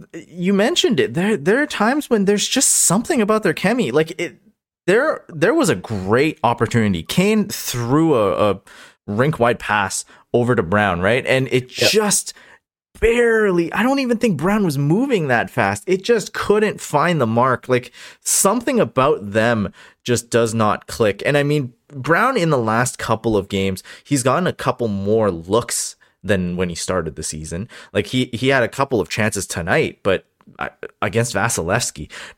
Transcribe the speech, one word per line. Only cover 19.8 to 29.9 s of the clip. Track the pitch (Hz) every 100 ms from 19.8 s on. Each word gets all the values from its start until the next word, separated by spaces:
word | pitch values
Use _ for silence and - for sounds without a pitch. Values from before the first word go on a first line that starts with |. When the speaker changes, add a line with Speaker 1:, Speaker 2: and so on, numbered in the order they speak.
| - _
Speaker 1:
just | - 117 -
does | 117 117
not | 113 107 92 -
click. | - 107 98
And | - 143
I |
mean, | 143 151 127 - _
Brown | 139 127 170 240 254
in | 165
the | 139
last | 110 110 127 -
couple | - 113 117 107
of | 95
games, | 98 95 92 - -
he's | - 143
gotten | 123 143 175
a |
couple | - - - 117
more | 98 98 110 104
looks | 85 82 113 120 - - - _ _
than | 92 98 87 90
when | 90
he |
started | 85 - 92 80
the | 73
season. | 80 76 80 82 113 - -
Like, | 107 104
he, | 127 127
he | 117 131
had | 135
a | 113
couple | - 135 117
of | 85
chances | - 107 101 90
tonight, | - 85 143 113